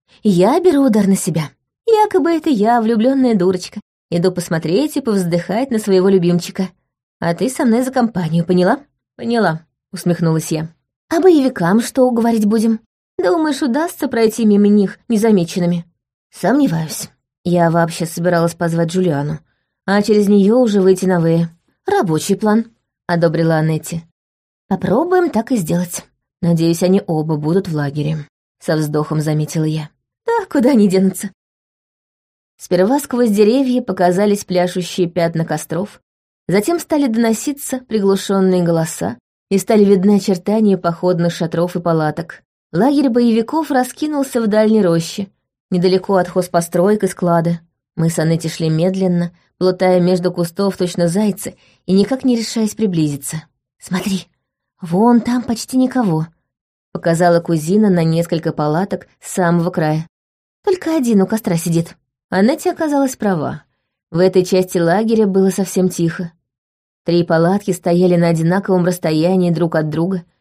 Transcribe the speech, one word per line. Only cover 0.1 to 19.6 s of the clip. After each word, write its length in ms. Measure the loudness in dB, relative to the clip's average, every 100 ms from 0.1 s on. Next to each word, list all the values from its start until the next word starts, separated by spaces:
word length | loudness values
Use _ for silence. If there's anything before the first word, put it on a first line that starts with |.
| _
я 380 | 0 4 4 4
беру 260 | 2 4 4
удар 220 | 2 2
на 80 | 0
себя. 340 | 0 -4 -6 -12 _ _ 0
Якобы 440 | 2 2 2 0
это 180 | 0 0
я, 320 | 0 2 2
влюблённая 540 | 2 2 2 2 2 2
дурочка, 440 | 2 0 -6 -16 -18 _ _
иду 200 | -2 0
посмотреть 640 | -2 -4 -4 0 0 -2 -4
и 40 |
повздыхать 680 | -2 -2 0 -2 -2 -4 -2
на 80 | -2
своего 300 | 0 2 4
любимчика. 600 | 4 2 0 -2 -6 -8 -10 _ _ _ _
А 140 | -6
ты 160 | -2 -4
со 160 | -2 0
мной 160 | 0
за 100 | 0
компанию, 540 | -2 -2 -2 -2 -2 2
поняла? 340 | 2 2 0 -6 _ _ -12
Поняла, 500 | -4 0 0 -2 -8 _ _
усмехнулась 600 | -6 -4 0 0 -2 -2
я. 180 | -6 -8 -14 _ _ -4
А 100 | 2
боевикам 640 | 4 4 2 0 0 2
что 260 | 0 2 2
уговорить 380 | 2 0 0 2
будем? 340 | 2 0 -2 -6 _ _ -4
Думаешь, 440 | 0 0 0 -2
удастся 460 | -2 -2 -4 -4 -4
пройти 380 | 0 0 2 2
мимо 220 | 4 4
них 320 | 4 2 -4 -4
незамеченными? 800 | 0 2 2 2 -2 -2 -2 -6 _ _ _ _
Сомневаюсь. 760 | -6 0 2 0 -2 -6 -10 -14 _ _ _
Я 280 | -2 0 2
вообще 340 | 2 0 -4 -8
собиралась 500 | -4 -2 0 0 -2
позвать 340 | -4 -2 -2
Джулиану, 500 | 0 0 -2 -4 -8 -14 _